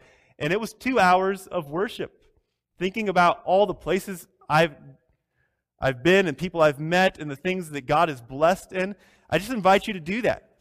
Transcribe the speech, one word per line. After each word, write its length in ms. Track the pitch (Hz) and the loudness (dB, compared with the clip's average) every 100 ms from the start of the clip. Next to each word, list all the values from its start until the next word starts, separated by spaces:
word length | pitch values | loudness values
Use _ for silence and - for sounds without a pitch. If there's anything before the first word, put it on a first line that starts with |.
| _ _ _ - | _ _ _ -8
and 140 | 147 | -4
it 80 | 202 | -4
was 120 | 226 | -4
two 260 | - 254 247 | -8 -2 2
hours 480 | 185 185 190 196 - | 4 4 2 -4 -6
of 220 | 180 143 | -8 -6
worship, 540 | 156 233 - - _ _ _ _ _ _ - | -6 -6 -6 -12 _ _ _ _ _ _ -8
thinking 300 | 180 208 208 | -6 -4 -2
about 340 | 180 175 - | 4 4 2
all 220 | - 185 202 | 2 2 2
the 80 | |
places 540 | - 147 190 - 185 - _ - | -2 -2 -4 -4 -14 -16 _ 0
I've, 260 | 151 165 143 139 135 _ _ _ _ _ _ _ - | 2 2 -2 -20 -20 _ _ _ _ _ _ _ -6
I've 240 | 135 123 | -4 0
been 240 | 147 190 185 | 2 4 2
and 120 | 135 | -2
people 240 | 180 170 | -4 2
I've 180 | 156 139 | 2 2
met 380 | 156 175 190 - | -2 2 2 0
and 120 | 151 | -12
the 60 | 135 | -8
things 340 | 185 185 160 | -6 -6 -6
that 160 | 143 127 | -8 -2
God 220 | 147 170 | 0 0
has 140 | 131 | -2
blessed 500 | 117 131 160 185 - | -10 0 2 2 -4
in. 220 | 185 190 202 _ _ - | -6 -6 -8 _ _ -6
I 100 | 165 | -4
just 120 | 202 | -4
invite 360 | 254 185 202 226 | 0 4 2 2
you 60 | |
to 80 | 196 | -8
do 220 | 151 214 | -6 -4
that. 340 | 202 - _ _ | -2 -4 _ _